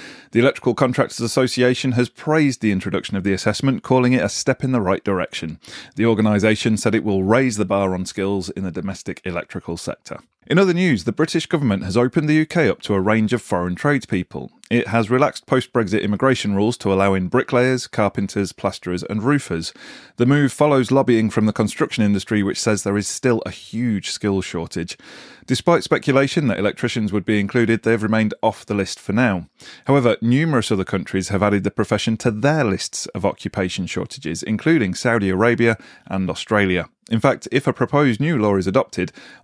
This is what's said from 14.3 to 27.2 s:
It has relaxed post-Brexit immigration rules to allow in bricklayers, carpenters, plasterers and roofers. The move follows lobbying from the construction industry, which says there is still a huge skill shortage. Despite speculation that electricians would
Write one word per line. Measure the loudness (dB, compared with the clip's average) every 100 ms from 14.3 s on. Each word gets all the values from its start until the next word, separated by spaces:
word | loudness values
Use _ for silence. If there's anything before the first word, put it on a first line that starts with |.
| -10 -14 _ -2
It | -2 0
has | 0 2
relaxed | 2 2 -2 -2
post-Brexit | -2 0 -2 0 0
immigration | 0 0 0 0 0
rules | 0 0 0
to | 0
allow | 2 2
in | 2 0
bricklayers, | 0 2 2 2 0 -4
carpenters, | -2 -2 0 -4 -2 -4
plasterers | -4 -6 -6 -6 -6
and | -4 -4
roofers. | 0 0 0 -6 -6 -12 -20 -20 -12 0
The | 2
move | 4 2
follows | 2 2 4 4
lobbying | 2 4 4 2
from | 2 2
the |
construction | 2 -2 0 -4 0
industry, | 2 2 0 0
which | 0 0
says | 0 0
there | 0 -2
is | -2
still | -2 0 0
a | -2
huge | -12 -10 -4 -2 -2 -4
skill | -4 -2 -2
shortage. | -2 -6 -6 -6 -8 -10 -18 -20 -20 -14
Despite | -4 -2 2 2
speculation | 2 -2 2 2 2 0 -2
that | 0
electricians | -2 -2 -4 -2 -2
would | -2